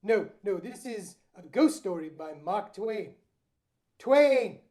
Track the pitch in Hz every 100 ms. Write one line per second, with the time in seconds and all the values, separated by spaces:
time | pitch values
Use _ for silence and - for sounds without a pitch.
0 | 196 220 208 - 202 185 185 233 254 226
1 | 175 - _ - 160 208 302 - 196 175
2 | 156 151 156 151 151 202 202 - 220 220
3 | 170 - _ _ _ _ _ _ _ _
4 | - 269 294 269 220 - _